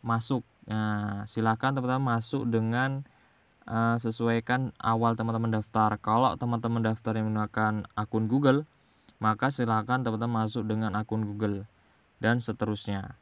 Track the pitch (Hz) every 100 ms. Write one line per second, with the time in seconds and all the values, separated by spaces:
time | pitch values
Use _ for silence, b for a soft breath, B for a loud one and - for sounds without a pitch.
0 | 117 117 117 131 - _ - 107 107 104
1 | 104 101 107 - 113 113 131 135 123 127
2 | 135 117 113 135 117 113 110 117 131 135
3 | 139 b b b b _ - 113 117 117
4 | 117 110 117 117 - 127 131 - - 113
5 | 117 113 113 113 113 110 104 110 107 107
6 | - 110 127 - 120 117 117 117 110 110
7 | - 110 110 107 104 - 107 107 - -
8 | 107 110 110 127 143 135 151 b b b
9 | b _ 110 107 131 139 117 110 107 123
10 | 120 110 117 113 110 120 113 107 110 101
11 | 110 110 104 104 107 101 101 b b b
12 | b _ 113 120 113 107 107 104 - 101
13 | 98 -